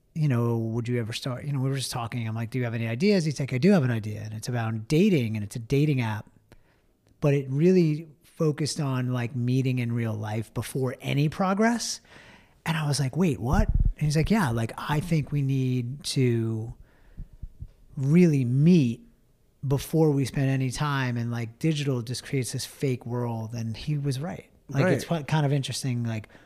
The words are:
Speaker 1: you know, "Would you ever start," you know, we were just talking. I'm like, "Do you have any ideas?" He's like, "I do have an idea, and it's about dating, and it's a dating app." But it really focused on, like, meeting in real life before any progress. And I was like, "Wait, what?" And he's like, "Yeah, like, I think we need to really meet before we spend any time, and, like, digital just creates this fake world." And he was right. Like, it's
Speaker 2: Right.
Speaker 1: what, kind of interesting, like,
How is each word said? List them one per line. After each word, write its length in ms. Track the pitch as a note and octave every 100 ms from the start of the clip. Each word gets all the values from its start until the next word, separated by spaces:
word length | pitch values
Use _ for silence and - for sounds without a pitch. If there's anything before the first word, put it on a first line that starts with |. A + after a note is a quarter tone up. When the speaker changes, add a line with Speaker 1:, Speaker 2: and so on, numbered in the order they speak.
| _
Speaker 1:
you 140 | E3 D3+
know, 300 | A#2+ A#2 A#2
"Would 320 | A2+ A#2 A#2
you 100 | B2
ever 140 | A2
start," 320 | A2+ C#3 B2 C#3+
you 80 |
know, 80 | C#3
we 80 | C3+
were 80 | C3+
just 120 | A#2+
talking. 380 | B2 A2+ B2 A2+
I'm 80 | A2
like, 140 | A2+
"Do 80 | C3
you 80 | A#2+
have 80 |
any 120 | A#2 A2+
ideas?" 380 | A#2+ G3+ G3+
He's 160 | D#3 C3+
like, 140 | C3+
"I 40 | B2+
do 120 | E3+
have 140 | G3 B2+
an 60 |
idea, 280 | A#2 G#2+ G#2+
and 120 | G#2+
it's 160 | A2 -
about 400 | B2 A2+ A2 A2
dating, 480 | D3+ G#3+ D#3+ A2+ A2
and 60 | G#2
it's 100 | B2
a 40 |
dating 420 | A2+ C#3 D3+ C3
app." 280 | A2+ G#2+ - _ _ - _ _ _ _ _ -
But 120 | D3
it 120 | C#3+ C3
really 600 | C#3 E3+ F#3 D#3+ D3+ D#3+ - _
focused 560 | - D#3 C#3+ D3 -
on, 320 | C#3 B2+ B2+
like, 240 | B2+ A#2+ B2
meeting 420 | B2 C3 C3 B2+
in 140 | A#2+
real 200 | A#2 A2+
life 400 | G#2+ G#2+ A2 A2
before 440 | - - C#3 B2+ -
any 300 | C#3 C3+ D3+
progress. 720 | - F#3+ G3 A3+ A#3 - - - - - - _ _ -
And 100 | D#3+
I 140 | D3
was 100 | C#3
like, 160 | C3+ D3
"Wait, 240 | F#3 A#2+
what?" 300 | A#2 F#3 -
And 320 | - - -
he's 160 | D3+ D3+
like, 120 | D3+
"Yeah, 200 | A3 C#3+
like, 240 | A#2 A2+ -
I 220 | - D3+
think 320 | F3 E3 C3
we 100 | D3
need 640 | C3+ C3+ C3 B2+ A#2+ C#3
to 680 | - C#3+ B2+ A#2 A2+ A2 A2+ - - _ - - - - - - - - - -
really 480 | C3+ E3+ F3 C#3+ A#2+
meet 560 | C3+ D#3+ F3+ B2 A2+ - _ _ _ _ _ B2+
before 420 | C#3 - D#3+ D#3+
we 140 | C#3 B2+
spend 240 | - C3+
any 220 | C3+ C3
time, 460 | - D3+ C3+ B2+ A#2+
and, 140 | A#2
like, 280 | A#2 A2+ -
digital 420 | D#3+ D3 C#3+ B2+
just 220 | A#2 A#2+
creates 280 | - C#3 A#2
this 140 | B2+ -
fake 400 | - C#3 B2 A#2+
world." 480 | A#2+ A#2+ A2+ A2
And 220 | A#2 A2+ G#2+
he 200 | - D3
was 220 | C#3+ B2+
right. 260 | C#3 F#2 - _ -
Like, 160 | C#3 F#3
it's 180 | B2+ -
Speaker 2:
Right. 140 | E3+
Speaker 1:
what, 80 | C#3
kind 180 | D#3 C#3+
of 80 |
interesting, 500 | C#3+ B2+ A#2 C3+ A#2+
like, 260 | A#2 A2 - -